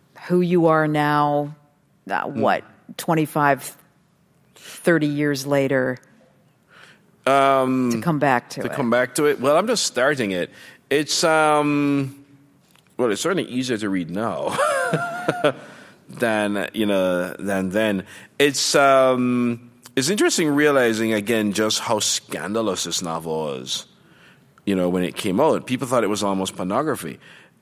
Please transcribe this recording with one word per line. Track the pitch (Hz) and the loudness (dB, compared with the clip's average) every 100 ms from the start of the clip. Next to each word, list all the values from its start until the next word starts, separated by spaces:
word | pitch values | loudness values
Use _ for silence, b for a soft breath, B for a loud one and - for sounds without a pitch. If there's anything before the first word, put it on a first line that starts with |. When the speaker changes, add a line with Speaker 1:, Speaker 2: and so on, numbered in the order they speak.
| _ - - | _ -16 -2
Speaker 1:
Who | 180 | 0
you | 175 180 165 | 2 4 4
are | 160 156 | 4 2
now, | 151 147 147 147 147 147 151 _ _ _ _ - | 2 2 4 4 0 -2 -8 _ _ _ _ -6
uh, | 95 - | -4 -4
Speaker 2:
Mm. | 143 | -2
Speaker 1:
what, | 120 90 - - - - | 0 0 -2 -20 -20 -10
twenty-five, | - 160 151 156 147 135 - - _ _ _ _ _ _ _ - | -2 0 0 2 2 2 -2 -18 _ _ _ _ _ _ _ -20
thirty | - - - 165 151 | -20 -4 2 2 2
years | 147 147 139 135 | 0 0 -2 0
later, | 143 135 135 131 127 _ _ _ _ _ _ _ B B B _ _ - | 2 2 2 0 -4 _ _ _ _ _ _ _ B B B _ _ 2
Speaker 2:
Um, | 139 139 135 131 131 127 | 4 4 4 2 0 0
Speaker 1:
to | 117 | -2
come | 110 151 | -2 0
back | 143 123 - | 2 2 0
to | - | -8
Speaker 2:
to | - | -6
Speaker 1:
it? | |
Speaker 2:
come | - 123 | -4 0
back | 120 127 - | 0 0 0
to | 147 | 0
it? | 143 | 2
Well, | 127 151 | 2 2
I'm | 214 | 2
just | 233 - | -2 -2
starting | - 127 147 110 | 0 0 0 -2
it. | 92 82 B B B - | -2 -4 B B B -2
It's, | 139 151 - 170 | -2 0 0 2
um, | 156 156 151 147 147 143 143 135 - - - _ _ _ _ _ - | 4 4 4 2 0 0 0 -2 -8 -20 -20 _ _ _ _ _ -2
well, | 120 | -2
it's | 98 | 0
certainly | 160 185 127 | -2 -2 -4
easier | 123 127 113 | -4 -4 -4
to | 107 | -2
read | 95 82 | -4 -4
now | 87 113 85 - - 605 554 508 | -4 -4 -4 -4 -2 0 0 -2
<laughs> | - 698 698 719 719 679 - B B B B - | -4 -4 -8 -6 -2 -2 -2 B B B B -16
than, | - 117 107 104 101 87 | -6 -2 0 0 -2 -4
you | - 107 | -2 0
know, | 98 92 90 90 - | 2 0 0 -4 -6
than | 98 98 95 | -4 -2 -2
then. | 98 110 98 87 B B - | 0 0 -2 -6 B B 0
It's, | 143 135 - 156 | 2 2 0 4
um, | 139 135 131 127 123 123 120 120 - _ - - | 6 6 4 4 0 0 0 -2 -8 _ -10 -2
it's | 135 | 0
interesting | 208 339 - 160 | 2 0 2 0
realizing, | 143 151 139 120 110 113 | 4 4 4 4 2 0
again, | 110 101 113 107 | 0 0 0 0
just | 98 110 107 | 0 0 0
how | - 110 | -2 -2
scandalous | 104 - - - 80 107 110 90 87 | -2 -4 -6 -10 -6 -4 -2 -4 -4
this | 82 | -6
novel | 90 82 82 80 | -6 -6 -6 -6
was, | 78 67 64 - - _ b b b b b _ - | -6 -8 -8 -10 -10 _ b b b b b _ -2
you | 95 | 0
know, | 90 | 0
when | 90 | 0
it | 90 - | -2 -4
came | 107 92 | -2 0
out. | 156 107 - | 2 0 -2
People | 123 127 | -6 -2
thought | 127 | -2
it | 104 | 0
was | 104 | -2
almost | 101 95 95 - | -2 -2 -4 -6
pornography. | 92 107 156 117 82 64 B B B B | -6 -4 -4 -6 -8 -14 B B B B